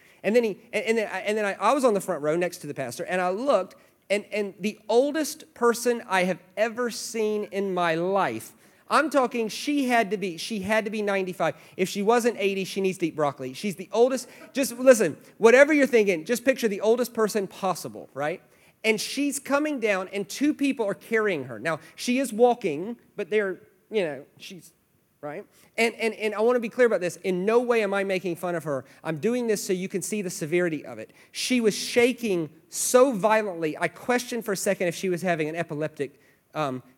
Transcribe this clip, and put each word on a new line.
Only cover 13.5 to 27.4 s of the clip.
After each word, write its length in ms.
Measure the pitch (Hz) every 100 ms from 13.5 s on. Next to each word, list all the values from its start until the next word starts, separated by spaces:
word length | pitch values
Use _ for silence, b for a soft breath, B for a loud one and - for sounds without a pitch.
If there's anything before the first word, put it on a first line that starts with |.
She's 220 | 131 208 175
the 120 | 185
oldest. 380 | 208 247 254 - B B
Just 260 | 247 262 233
listen, 380 | 254 233 180 127 B B
whatever 340 | 214 247 285
you're 140 | 302 269
thinking, 400 | 233 196 175 160
just 180 | 240
picture 240 | 277 269 226
the 140 | 196
oldest 320 | 214 240 240
person 320 | 240 214 220 190
possible, 640 | - 190 175 135 104 73
right? 300 | 131 147 180 _ b b b
And 160 | 220 220
she's 380 | - - 285 277
coming 420 | - 277 302 285
down, 280 | 214 190 185
and 160 | 202 202
two 240 | - 294
people 320 | - 277 226
are 100 | 208
carrying 500 | 202 - 226 214 165
her. 140 | 127 113
Now, 220 | 139 156 B B
she 220 | - 247
is 120 | 277
walking, 680 | 214 247 240 185 143 196 233 _ -
but 140 | 196
they're, 300 | 208 196 180 - _ _
you 140 | 214
know, 200 | 170 135 143 _
she's, 380 | - 190 - _ _ _ _ _
right? 240 | 147 156 - b b -
And, 160 | 226
and, 180 | 220 226
and 200 | 202 214
I 60 | 208
wanna 200 | 226 247
be 80 | 220
clear 180 | - 240
about 140 | 196
this. 160 | 175 165
In 300 | 196 180